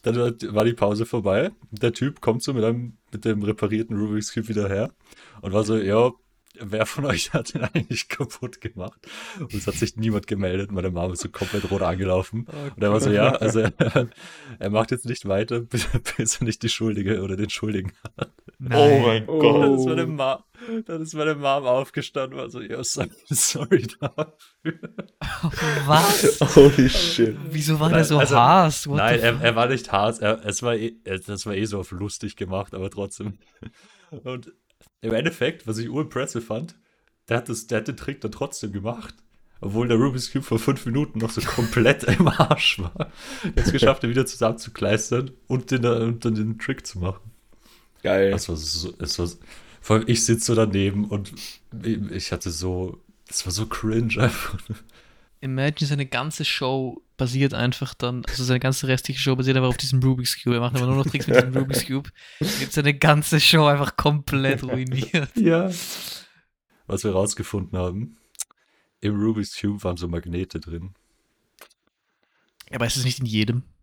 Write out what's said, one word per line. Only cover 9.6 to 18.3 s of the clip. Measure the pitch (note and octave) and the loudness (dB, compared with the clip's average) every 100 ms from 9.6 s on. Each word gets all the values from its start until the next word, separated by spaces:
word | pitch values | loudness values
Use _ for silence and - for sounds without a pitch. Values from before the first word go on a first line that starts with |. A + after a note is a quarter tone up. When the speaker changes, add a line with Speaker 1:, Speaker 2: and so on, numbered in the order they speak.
| - | -4
Speaker 1:
hat | |
sich | - A#2 | -2 -4
niemand | - A2 G#2 - | -2 -2 -2 -4
gemeldet. | G2 F#2+ F#2 G2+ | -4 -2 -2 -4
Meine | G2 F#2 | -4 -4
Mama | F2 F#2 | -2 -4
ist | F2 | -6
so | - | -10
komplett | - F#2+ G2+ F#2+ | -8 -4 -4 -2
rot | G2 | -2
angelaufen. | F2+ E2+ F#2+ F#2 F#2 A2+ A#2+ | 0 0 0 0 0 -8 -8
Speaker 2:
Oh | D3 C#3+ | -10 -12
Speaker 1:
Und | - | -2
er | G#2 | 2
war | G#2+ | 2
so, | C3+ | 4
"Ja, | G#2 A2 | 4 4
also | - A2 G#2+ | 2 0 2
er, | A2 - A2+ C#3+ A#2+ - - - - A2+ | 0 0 0 2 -2 -8 -20 -20 -20 -10
er | G2+ | -2
macht | G#2+ A2+ | 0 0
jetzt | A2+ | -4
nicht | A#2+ A#2 G2+ | -6 -8 -2
weiter, | G2 A2+ A#2+ | -2 0 -4
<laughs> | A#2 | -4
bis, | A#2 - - - - | -4 -2 -2 -4 -4
bis | A2 - | -4 -2
er | |
nicht | A#2 - | -2 -2
die | A2+ | -4
Schuldige | - A2+ G#2+ G2 G#2+ | -2 -2 -2 -2 -2
oder | F#2+ F#2+ | -2 -4
den | G#2 | -4
Schuldigen | - G#2+ G#2 F#2+ _ - - | -4 -4 -4 -6 _ -20 -10
hat." | - | -10